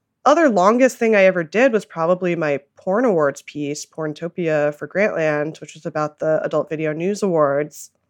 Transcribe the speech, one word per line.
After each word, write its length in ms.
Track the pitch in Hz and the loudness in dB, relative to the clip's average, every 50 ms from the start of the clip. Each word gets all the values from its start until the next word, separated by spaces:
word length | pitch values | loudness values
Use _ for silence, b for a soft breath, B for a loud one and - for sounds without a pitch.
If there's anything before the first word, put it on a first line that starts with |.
| _ _ _ _ - | _ _ _ _ 2
other 240 | 254 302 330 330 277 | 2 4 4 4 4
longest 480 | 208 185 180 202 233 247 262 247 - | 4 4 4 4 4 4 2 2 2
thing 180 | - 233 226 220 | 0 0 2 4
I 80 | 202 190 | 4 4
ever 180 | 190 180 180 | 4 4 0
did 300 | 165 151 - 208 262 269 | -4 -2 0 2 2 2
was 140 | 220 202 - | 2 0 -4
probably 500 | - - 165 165 165 180 180 185 175 170 | -6 -6 -2 0 0 0 0 -2 -2 -2
my 240 | 170 160 147 143 131 - _ _ | -2 -2 -2 -2 -4 -6 _ _
porn 300 | - - 190 190 220 262 | -10 -4 -2 0 0 2
awards 360 | 240 190 165 151 139 139 - | 2 2 2 2 0 -2 -4
piece, 440 | - - - 147 147 143 147 147 - | -10 -14 -10 -8 -6 -6 -6 -8 -12
Porntopia 880 | - _ - 160 151 147 - 165 175 - - 175 160 156 147 147 147 147 | -12 _ -8 -8 -8 -8 -8 -10 -8 -6 -4 -2 -2 0 0 0 -2 -2
for 140 | - 147 147 | -6 -10 -6
Grantland, 720 | - 180 208 214 - 165 160 156 151 147 147 156 151 - | -2 0 0 0 0 0 0 0 0 -2 -2 -6 -8 -12
which 120 | 156 - - | -16 -20 -16
was 120 | 156 - | -14 -12
about 340 | 170 - 156 151 147 - - | -8 -4 -4 -4 -4 -6 -4
the 220 | 165 156 156 151 - | -2 0 0 0 0
Adult 240 | 165 160 151 135 | -2 -2 -2 -2
Video 240 | - 160 151 156 151 | -2 -4 -4 -4 -4
News 320 | 151 156 170 190 208 196 214 | -4 -4 -4 -4 -4 -2 -2
Awards, 680 | 196 170 160 151 139 139 143 151 147 - - - - _ _ _ | 0 2 2 2 2 0 -2 -4 -6 -10 -16 -20 -20 _ _ _